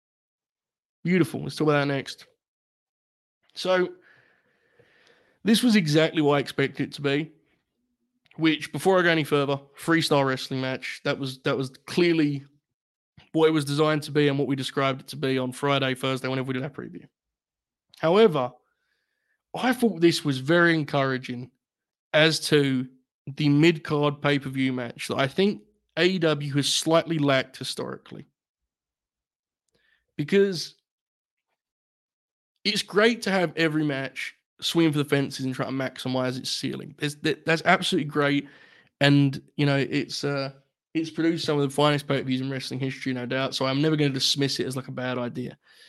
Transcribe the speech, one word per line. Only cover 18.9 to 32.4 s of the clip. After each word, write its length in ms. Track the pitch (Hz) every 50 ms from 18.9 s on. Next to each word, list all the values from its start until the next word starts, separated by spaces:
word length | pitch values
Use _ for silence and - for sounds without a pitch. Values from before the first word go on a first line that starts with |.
| _ _ _ _ _ _ _ _ _ _ _ _ -
I 180 | 165 170 254 247
thought 280 | - 240 226 185 165
this 240 | 170 170 151 - -
was 140 | 147 135 127
very 360 | 131 135 170 175 170 170 165
encouraging 800 | 160 147 - - 143 135 135 131 127 127 - 123 120 123 - _ _ _ _ _ _ _ _ _ _ _ _ -
as 280 | 151 156 165 151 -
to 480 | - - 156 147 143 139 131 127 127 127 - _ _ _ _ _ - - 135
the 120 | - 151 143
mid-card 720 | 143 143 156 175 165 151 - - 156 147 147 147 143 143
pay-per-view 520 | - 147 147 139 - 139 135 135 131 131 131
match 360 | 127 123 117 - - - -
that 100 | 104 123
I 100 | 139 135
think 340 | - - 190 208 208 208 - _ _ _ _ _ -
A 80 | 160 165
E 140 | 185 190 185
W 360 | 165 160 151 147 147 143 135
has 140 | 147 135 -
slightly 500 | - - - 156 165 165 - 151 170 156
lacked 380 | 147 139 135 131 123 - -
historically. 680 | - - - - - - 64 - - _ - - 52 - _ _ _ _ _ _ _ _ _ _ _ _ _ _ _ _ _ _ _ _ _ _ _ _ _ _ _ _ _ _ _ _ _ _ _ _ _ _
Because 580 | - 151 143 190 196 196 202 185 151 - - - _ _ _ _ _ _ _ _ _ _ _ _ _ _ _ _ _ _ _ _ _ _ _ _ _ _ _ _ _ _ _ _ _